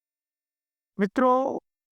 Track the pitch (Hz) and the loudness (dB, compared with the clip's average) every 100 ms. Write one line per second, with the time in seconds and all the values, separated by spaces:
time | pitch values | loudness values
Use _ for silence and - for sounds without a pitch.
0 | _ _ _ _ _ _ _ _ _ - | _ _ _ _ _ _ _ _ _ -4
1 | 202 - 254 254 269 - - _ _ | -4 0 2 2 0 -6 -12 _ _